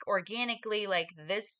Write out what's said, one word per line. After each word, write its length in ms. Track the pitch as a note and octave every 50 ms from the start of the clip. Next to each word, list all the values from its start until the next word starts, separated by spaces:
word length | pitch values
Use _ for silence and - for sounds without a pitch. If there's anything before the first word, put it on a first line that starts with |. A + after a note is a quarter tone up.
| -
organically, 800 | - G3+ F#3 E3+ F#3+ G#3+ A#3 B3 A#3+ A#3 A#3+ - A3 G#3+ G#3+ G#3
like, 220 | G3 F#3 F3 E3 E3 E3+ D#3+ D3+ D#3+
this, 160 | G3 G#3+ A3 - -